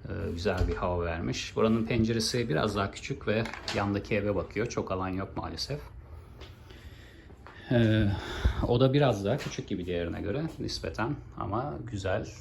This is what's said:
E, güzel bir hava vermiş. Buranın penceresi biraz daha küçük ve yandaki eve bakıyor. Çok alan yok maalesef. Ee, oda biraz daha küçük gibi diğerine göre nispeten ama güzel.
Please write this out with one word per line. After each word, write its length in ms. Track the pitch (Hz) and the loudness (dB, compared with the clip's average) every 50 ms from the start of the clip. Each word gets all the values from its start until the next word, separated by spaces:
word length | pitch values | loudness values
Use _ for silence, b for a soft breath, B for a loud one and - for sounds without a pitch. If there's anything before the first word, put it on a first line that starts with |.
| - | -8
E, 280 | - 92 90 87 87 | -6 -6 -4 -4 -2
güzel 360 | 87 85 87 101 92 90 90 87 | -2 0 0 2 4 4 2 2
bir 60 | 87 | 2
hava 300 | - 98 90 90 87 85 | 0 0 0 2 2 0
vermiş. 520 | 85 82 82 71 69 131 - - - - | 0 0 -2 -2 -2 -2 -4 -6 -2 2
Buranın 300 | - 107 110 113 113 110 | 4 4 6 6 4 2
penceresi 600 | - 123 113 113 110 117 113 110 - - 123 117 117 | 2 4 4 4 4 4 2 2 2 0 0 0 2
biraz 280 | - 76 - 107 98 | 2 2 2 2 2
daha 140 | 101 98 98 | 0 0 0
küçük 380 | - - - - 139 - - - | -4 -8 -6 -6 -6 -4 0 0
ve 160 | 104 110 113 - - - - - - | 2 2 0 -2 -6 -8 -6 -2 -2
yandaki 380 | 110 101 101 101 98 - - 113 | 0 0 2 0 0 0 0 0
eve 200 | 101 101 104 98 | 2 2 2 0
bakıyor. 320 | 90 82 - - 101 - | 0 -2 -2 -2 -2 -2
Çok 260 | - - 110 87 - | 0 0 -4 -2 -2
alan 160 | 95 92 92 92 | -2 -2 -2 -2
yok 280 | 92 95 95 - - | -2 -4 -4 -4 -6
maalesef. 440 | - - 85 85 - - - 139 - - - - - - - B B B B B B B B B B B B B B B B B B B B B B B B B B - - - - - - | -6 -6 -6 -6 -6 -4 -6 -6 -8 -8 -14 -16 -16 -16 -16 B B B B B B B B B B B B B B B B B B B B B B B B B B -18 -18 -18 -16 -4 2
Ee, 340 | 131 120 117 107 107 110 107 101 98 85 B B B B B B B B B | 4 6 6 6 6 6 4 4 2 0 B B B B B B B B B
oda 260 | - 120 120 131 131 | 2 6 6 6 6
biraz 320 | 131 143 147 131 107 101 98 | 6 6 6 6 4 2 2
daha 120 | 98 127 | 0 0
küçük 320 | 151 - 139 - - - - | 0 -2 -6 -6 -8 -4 -4
gibi 180 | 104 92 87 | -4 -4 -2
diğerine 340 | 90 90 85 85 85 - 87 | -2 -2 -2 -2 -2 -4 -4
göre 220 | 85 101 104 143 165 156 - - | -4 -2 -2 -2 -2 -4 -6 -6
nispeten 580 | - - - - - - - - 110 - 143 - - - - - | -6 -6 -6 -6 -6 -6 -4 -2 -2 -2 -4 -6 -8 -14 -10 -8
ama 400 | 98 95 98 117 135 147 - - - - | -4 -2 -2 -2 -2 -4 -6 -8 -8 -6
güzel. 380 | 107 98 95 95 92 - - - - - | -6 -4 -2 0 0 0 -2 -6 -10 -14